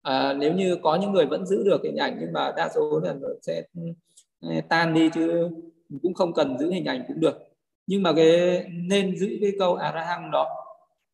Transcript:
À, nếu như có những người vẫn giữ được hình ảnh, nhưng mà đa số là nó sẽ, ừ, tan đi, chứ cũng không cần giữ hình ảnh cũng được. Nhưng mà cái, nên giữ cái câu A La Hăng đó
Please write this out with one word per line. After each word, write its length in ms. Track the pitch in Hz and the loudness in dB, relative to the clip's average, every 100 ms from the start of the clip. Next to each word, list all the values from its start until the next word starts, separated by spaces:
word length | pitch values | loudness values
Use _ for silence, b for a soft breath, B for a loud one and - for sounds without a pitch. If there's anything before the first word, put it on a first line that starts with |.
À, 320 | 151 131 139 | -2 0 0
nếu 200 | 139 147 | 0 0
như 240 | 180 190 175 | 2 0 0
có 120 | 160 160 | 2 2
những 160 | 202 | 2
người 140 | 196 143 | 2 2
vẫn 200 | 151 185 | 0 -2
giữ 180 | 208 | 0
được 200 | 202 147 | 2 2
hình 120 | 151 147 | 0 -2
ảnh, 220 | 135 127 | -4 -4
nhưng 140 | 165 | -6
mà 180 | 160 139 139 | -2 -2 -2
đa 120 | 160 160 | -2 0
số 240 | 151 156 | 0 0
là 100 | - | -2
nó 140 | - - - | -6 -8 -8
sẽ, 220 | - 82 - 87 85 - _ b _ _ | -6 -8 -8 -12 -10 -12 _ b _ _
ừ, 80 | 165 160 156 | -6 -6 0
tan 240 | 165 165 | 0 2
đi, 160 | 160 160 | 4 4
chứ 360 | 160 165 170 170 165 - _ _ 143 | 2 0 2 -2 -4 -16 _ _ -4
cũng 120 | 175 | -4
không 200 | 185 175 | 0 -2
cần 240 | 165 139 131 | 2 0 0
giữ 120 | 160 | -2
hình 140 | 185 151 | -2 -2
ảnh 180 | 127 120 | -4 -6
cũng 120 | 156 | 0
được. 160 | 156 - - _ _ _ - | 0 0 -16 _ _ _ -4
Nhưng 160 | 196 | 0
mà 100 | 175 | 2
cái, 500 | 156 160 170 175 180 - | 6 6 6 4 0 -2
nên 480 | 170 175 202 190 165 | -8 0 2 2 -2
giữ 200 | 202 226 | -2 0
cái 100 | 202 196 | -2 2
câu 160 | 185 - | 0 2
A 160 | 151 | -2
La 140 | 156 165 | -4 -6
Hăng 240 | 175 160 | -6 -2
đó 160 | 156 160 - - - _ _ _ | 0 0 -4 -14 -20 _ _ _